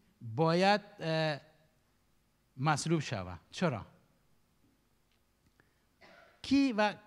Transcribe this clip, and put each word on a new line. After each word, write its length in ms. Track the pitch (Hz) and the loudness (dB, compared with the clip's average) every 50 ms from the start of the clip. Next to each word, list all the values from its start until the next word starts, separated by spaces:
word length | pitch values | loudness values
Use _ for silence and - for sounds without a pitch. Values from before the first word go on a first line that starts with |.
| _ _ _ _ | _ _ _ _
باید، 600 | 123 113 110 131 160 160 165 175 190 196 208 208 202 - - - | -14 -8 -2 0 2 2 4 4 4 4 4 2 0 -8 -14 -8
اه، 400 | 165 160 160 160 160 156 147 135 - - _ _ _ _ _ _ _ _ _ _ _ _ _ _ _ _ _ _ _ _ _ | -4 -2 -2 0 0 -2 -2 -4 -8 -16 _ _ _ _ _ _ _ _ _ _ _ _ _ _ _ _ _ _ _ _ _
مصلوب 440 | 127 135 156 151 135 - 160 170 160 | -4 -2 0 0 0 0 -2 -2 -2
شود؟ 400 | 135 - 120 98 92 90 90 - - _ | -2 -4 -8 -8 -8 -10 -12 -14 -18 _
چرا؟ 360 | - - 185 160 123 95 80 - - _ _ _ _ _ _ _ _ _ _ _ _ _ _ _ _ _ _ _ _ _ _ _ _ _ _ _ _ _ _ _ _ _ _ _ _ _ _ _ _ _ - - - - - - _ _ - | -6 -2 -2 -2 -2 -2 -6 -10 -18 _ _ _ _ _ _ _ _ _ _ _ _ _ _ _ _ _ _ _ _ _ _ _ _ _ _ _ _ _ _ _ _ _ _ _ _ _ _ _ _ _ -20 -20 -20 -20 -20 -20 _ _ -4
کی 300 | - 262 277 277 269 220 | 2 2 4 4 4 2
و 220 | 202 214 208 165 - - | 2 0 0 0 -4 -12